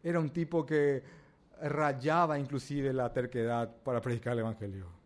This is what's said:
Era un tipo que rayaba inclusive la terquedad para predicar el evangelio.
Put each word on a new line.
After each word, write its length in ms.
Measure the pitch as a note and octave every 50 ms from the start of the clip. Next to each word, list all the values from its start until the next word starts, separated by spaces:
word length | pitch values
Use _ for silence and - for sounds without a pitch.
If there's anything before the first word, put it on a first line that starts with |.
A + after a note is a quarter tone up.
Era 180 | - E3 E3+ E3+
un 80 | D#3+ D3
tipo 380 | - E3+ E3 D3+ E3+ E3 D3+
que 360 | C3 D#3 D3+ D3 C#3+ C#3 C3 C3 - - - - - _ _ _ _ - -
rayaba 760 | D#3 D3 C#3+ D3 D3+ D3 C3+ B2+ A#2+ D#3 D#3 E3+ F3 D#3+ D3+ C#3+
inclusive 540 | C#3 B2+ D3 C3+ - - C#3+ C#3+ C3+ C#3
la 180 | C3 C3 B2 A#2
terquedad 640 | - C3 B2 A#2 B2 B2 A2+ A#2 A#2+ A#2 A#2 A#2 - -
para 200 | - C3+ B2 A#2
predicar 320 | - B2+ A#2+ A2+ - A#2+ B2
el 60 | A#2
evangelio. 540 | A2+ A2+ G#2+ - G#2 G2 F#2+ F#2+ F2+ F2 E2+ - _